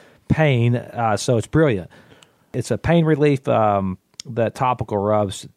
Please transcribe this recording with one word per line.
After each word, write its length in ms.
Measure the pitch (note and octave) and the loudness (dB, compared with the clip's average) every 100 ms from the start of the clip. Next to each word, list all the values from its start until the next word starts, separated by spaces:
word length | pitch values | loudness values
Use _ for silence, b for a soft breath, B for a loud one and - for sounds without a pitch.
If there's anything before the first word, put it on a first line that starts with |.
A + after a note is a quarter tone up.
| B B - | B B -4
pain, 480 | - D#3 B2 A#2+ A#2+ | 0 2 2 2 0
uh, 400 | - A#2 A#2 G#2 | -4 -4 -2 0
so 200 | - A#2+ | 0 -2
it's 100 | - | 0
brilliant. 420 | D#3 D#3 G2+ E2 b b b b b _ | 2 2 0 -6 b b b b b _
It's 160 | B2+ - | -8 -4
a 80 | A2+ | -4
pain 280 | - E3+ D#3 | 2 2 4
relief, 420 | D3 D3 C#3 - | 2 2 0 0
um, 500 | A#2 G#2+ G2+ F#2+ F#2 _ - - | 2 2 2 -2 -6 _ -20 -10
that 280 | A#2 A2 - | -4 -4 -2
topical 420 | B2+ B2 A#2 G#2 | -2 -2 -4 -2
rubs 500 | G#2 G#2+ G2+ - - | 0 0 -2 -6 -16